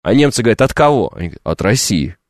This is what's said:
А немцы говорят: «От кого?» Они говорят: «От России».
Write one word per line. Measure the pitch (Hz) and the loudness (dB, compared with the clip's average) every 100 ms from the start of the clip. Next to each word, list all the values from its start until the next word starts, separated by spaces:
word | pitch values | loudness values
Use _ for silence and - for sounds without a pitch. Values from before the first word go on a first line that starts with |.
А | - 127 | 0 2
немцы | 147 - | 2 0
говорят: | 117 110 | 0 2
«От | 135 | 0
кого?» | - 147 139 95 - | 2 2 2 -2 -6
Они | 87 | -10
говорят: | - | -8
«От | - 82 | -8 -4
России». | 98 135 - 82 67 - _ | 0 0 0 -2 -2 -8 _